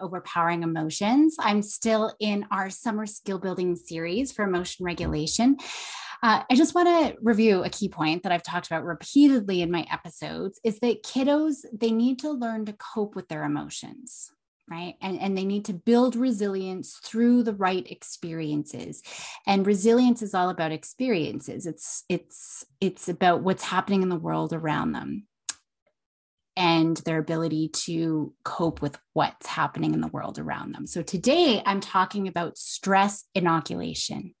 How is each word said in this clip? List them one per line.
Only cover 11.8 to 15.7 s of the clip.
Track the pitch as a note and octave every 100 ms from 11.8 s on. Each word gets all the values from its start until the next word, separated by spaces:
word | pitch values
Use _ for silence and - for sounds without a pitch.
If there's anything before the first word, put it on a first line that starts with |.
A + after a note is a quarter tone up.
| A3+
need | A3+ B3 C4
to | D4+
learn | C#4+ A#3 A3
to | G#3+
cope | G#3 - - G#3
with | G3 F3+
their | D#3
emotions, | D3+ D3 D3 - - - - - - _ _ _ _
right? | E3+ F3 -
And, | F#3+ F3+
and | G3 F#3+
they |
need | F#3+ G3+
to | G#3